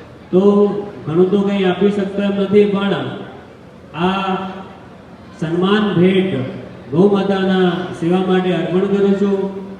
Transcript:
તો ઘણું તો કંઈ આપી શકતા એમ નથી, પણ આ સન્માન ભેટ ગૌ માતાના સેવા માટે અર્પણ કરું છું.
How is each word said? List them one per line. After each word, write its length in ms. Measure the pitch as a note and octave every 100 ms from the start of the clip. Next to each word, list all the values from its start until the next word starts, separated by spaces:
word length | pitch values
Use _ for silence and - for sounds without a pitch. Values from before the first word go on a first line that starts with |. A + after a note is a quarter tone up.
| - - -
તો 380 | F3+ G3+ G3+ G3+ F3+ - B2 C3
ઘણું 260 | E3 F#3
તો 100 | G3+
કંઈ 220 | G3 G3
આપી 260 | F#3 F3 G3+
શકતા 340 | G3+ F#3+ G3+
એમ 180 | G3+ G3
નથી, 240 | F#3+ G#3 G3+
પણ 300 | G3 G3 D#3 B2 - - - - - - - - D#3+
આ 400 | F#3 G3 F#3+ F#3 - - - - - - - - - -
સન્માન 640 | D#3+ F3 F#3+ G#3+ G3+ E3+
ભેટ 340 | F#3 F#3+ - C3 B2 - - - -
ગૌ 180 | D3+ G3+
માતાના 600 | G3 G3 F#3+ F#3+ F#3 F3+
સેવા 500 | E3+ - - E3 F#3 F#3
માટે 260 | F#3 F3+
અર્પણ 260 | E3 D#3 F#3
કરું 340 | G3+ G3 G3
છું. 360 | G3 G3+ F#3+ - G3 - -